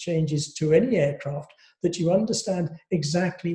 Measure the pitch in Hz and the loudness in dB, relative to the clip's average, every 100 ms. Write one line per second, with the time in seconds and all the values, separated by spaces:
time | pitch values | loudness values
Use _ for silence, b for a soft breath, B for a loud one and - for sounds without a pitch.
0 | - 165 151 151 - - 156 160 254 202 | -4 -2 0 -2 -4 -4 4 4 4 2
1 | 139 - 143 143 - - b b 170 170 | 0 -2 -8 -8 -10 -20 b b -4 0
2 | 165 190 220 - - 180 165 - B 175 | 2 2 2 -2 -2 -2 -4 -6 B -2
3 | 143 175 180 - 170 | 0 0 0 -2 -4